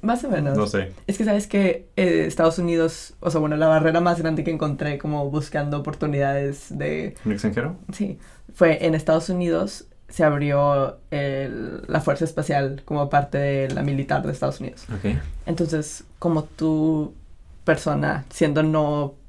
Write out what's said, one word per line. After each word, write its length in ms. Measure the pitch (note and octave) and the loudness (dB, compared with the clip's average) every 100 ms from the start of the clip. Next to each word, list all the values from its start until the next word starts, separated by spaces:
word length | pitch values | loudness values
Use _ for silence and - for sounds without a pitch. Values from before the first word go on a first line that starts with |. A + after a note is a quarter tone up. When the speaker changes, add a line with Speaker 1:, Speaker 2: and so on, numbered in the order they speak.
Speaker 1:
Más 200 | A3+ B3 | 0 0
o 80 | C#4+ | 0
menos. 260 | F#3 C#3+ C3 | 0 2 2
Speaker 2:
No 100 | G#2 | 0
sé. 240 | G#2 F#2 - - | 0 -4 -8 -6
Speaker 1:
Es 100 | G3 | -2
que 60 | |
sabes 220 | G#3+ G#3 G3+ | 2 2 2
que, 400 | G3+ G3 E3+ - - | 2 2 2 -4 0
eh, 280 | F#3 E3 D#3+ | 2 4 2
Estados 320 | - E3 E3 | 4 2 4
Unidos, 540 | E3+ E3+ E3 E3 - - | 0 2 2 -2 -14 -6
o 100 | F3 | -2
sea, 100 | D#3 | 0
bueno, 160 | D3+ D3+ | 0 2
la 100 | D#3 | 6
barrera 340 | D#3+ D#3 D#3+ | 6 6 4
más 200 | F3 E3+ | 4 2
grande 240 | E3 D#3 | 0 0
que 80 | E3 | -2
encontré 460 | D#3 D3+ C#3 D3 C#3+ | 0 -2 -2 -4 -4
como 300 | D3+ D3 C#3+ | -4 -2 -2
buscando 480 | D3 C#3+ D3+ D3 D3 | -2 -2 -2 -2 -2
oportunidades 880 | C#3 D3+ D3+ C#3 C#3 C#3 C#3 C#3 - | -4 -4 -2 2 2 2 -2 -4 -10
de 440 | C#3+ D3 D3+ D#3+ - | -6 -4 -4 -6 -6
Speaker 2:
¿Un 80 | - | -4
extranjero? 440 | G#2+ A2 G2+ C3+ F#3 - | -2 -2 -2 -4 -6 -12
Speaker 1:
Sí, 260 | - G3+ - - - - | -6 -6 -6 -14 -20 -20
fue 320 | - F3 D#3 E3+ | 4 4 6 2
en 80 | |
Estados 340 | D#3+ D#3 D#3+ E3 | 0 2 2 2
Unidos 580 | F3+ F3 E3 G3 - - - - | -2 0 0 -2 -6 -18 -20 -18
se 160 | - | 2
abrió 720 | D#3 C#3+ C#3+ C#3+ C#3+ C#3+ C3+ - - | 2 4 2 4 4 4 0 -4 -8
el, 720 | D3 C#3 C3+ C3+ A#2 A2 - - | -4 -2 -2 -4 -6 -8 -10 -4
la 140 | D#3 | -2
Fuerza 240 | D3 C#3 | 0 0
Espacial 560 | E3 - D3 C#3+ C3+ C#3 - | 0 -2 0 0 0 -4 -6
como 240 | D3 C#3+ | -2 2
parte 260 | E3+ C#3+ C#3 | 2 2 -2
de 320 | C#3+ C#3 C3+ | 0 0 0
la 140 | C3 | -2
militar 420 | C#3 C#3 C#3 C#3+ | -2 -2 0 -2
de 80 | D3 | -2
Estados 260 | C#3 C#3 C3+ | -2 -4 -4
Unidos. 260 | C3+ - - | -10 -12 -10
Speaker 2:
Ok. 280 | G#2+ G2+ C3+ - - | -4 -2 -2 -4 -10
Speaker 1:
Entonces, 600 | - E3 E3 D#3 D3+ - - - | -6 -2 0 0 -4 -10 -18 -4
como 260 | F3 D#3+ | 0 0
tú, 680 | D#3 - D#3+ D#3 D#3 D#3 D3+ - - - - - | -2 -2 0 2 2 2 -2 -8 -20 -20 -20 -8
persona, 600 | - D#3 - C#3+ D3 C#3 C3+ | 0 0 2 0 0 -2 -6
siendo 320 | - D#3 D3 | 0 2 4
no 540 | D#3 D#3 D3 D3 C#3+ - | 2 2 2 0 -2 -6